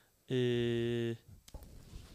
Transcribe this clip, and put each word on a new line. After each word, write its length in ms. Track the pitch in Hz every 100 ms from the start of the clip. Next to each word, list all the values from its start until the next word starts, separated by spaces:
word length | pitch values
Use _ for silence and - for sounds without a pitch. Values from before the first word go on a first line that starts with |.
| _ _ -
Øh, 840 | 127 123 120 120 117 117 120 117 117 - - - - - - - - -